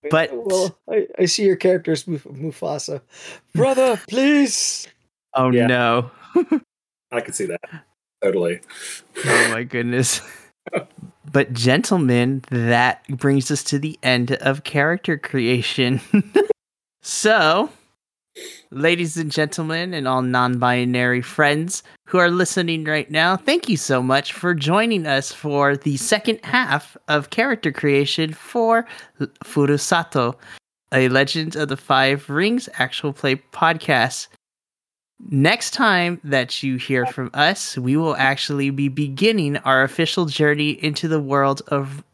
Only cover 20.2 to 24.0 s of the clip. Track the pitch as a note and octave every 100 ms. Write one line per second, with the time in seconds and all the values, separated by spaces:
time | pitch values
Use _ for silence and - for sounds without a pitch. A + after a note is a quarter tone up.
20.2 | B2+ B2+ B2 B2 B2 B2 B2 B2 B2 B2
21.2 | B2 - D3 D3 E3+ - - - _ F#3
22.2 | F3 F3 F3 - E3+ D#3+ D#3 D3+ - D3+
23.2 | E3+ F#3+ - E4 - E3+ - C3